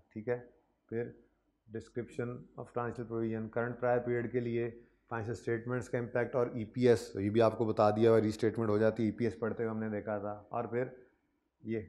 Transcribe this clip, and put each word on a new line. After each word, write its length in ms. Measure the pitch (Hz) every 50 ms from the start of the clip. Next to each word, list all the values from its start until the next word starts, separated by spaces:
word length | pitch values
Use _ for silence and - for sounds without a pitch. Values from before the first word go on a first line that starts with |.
| - _ -
ठीक 140 | 110 107 113
है, 100 | 120 123 120 - _ _ _ _ _ _ _ -
फिर 220 | 113 113 120 117 117 - - _ _ _ _ _ _ _ _ -
description 680 | 110 110 110 - - 120 117 110 - - 123 120 123 123 - - _ -
of 100 | 127 117
transitional 400 | - 123 120 120 107 117 120 110
provision, 380 | 117 113 113 113 110 110 110 110 -
करंट 260 | 120 117 120 123 120
प्रायर 200 | - 123 120 123
पीरियड 320 | 120 120 120 120 117 110
के 80 | 110 127
लिए 280 | 120 120 117 117 117 120 113 117 - _ _ _ _ -
फाइनेंशियल 240 | 120 117 107 107 117
स्टेटमेंट्स 520 | - - - 117 113 110 123 123 127 113 -
का 80 | - 127
इम्पैक्ट 380 | 120 113 107 123 120 113 -
और 160 | 131 120 120 123 127
ईपीएस, 540 | 107 104 - 127 123 123 117 107 - - - -
ये 120 | 98 104
भी 100 | 104 113
आपको 260 | 113 110 110 - 120
बता 240 | 107 107 - 107 107
दिया 180 | 107 110 113 113
हुआ, 100 | 113 113
रीस्टेटमेंट 500 | 107 107 104 - - 110 104 - 113 110
हो 80 | 104 104
जाती 240 | 110 110 107 110 117
है, 60 | 107
ईपीएस 280 | 104 - 120 113 107 -
पढ़ते 220 | - 110 107 - 120
हुए 80 | 113
हमने 180 | 110 110 110 110
देखा 300 | 107 104 98 - 107 104
था, 140 | 98 104 104 104 - -
और 160 | - 117 120 110
फिर 280 | 107 120 127 127 - - - _ _ _ _ _ _ _ _ _ _ _ -
ये, 180 | 110 110 110 104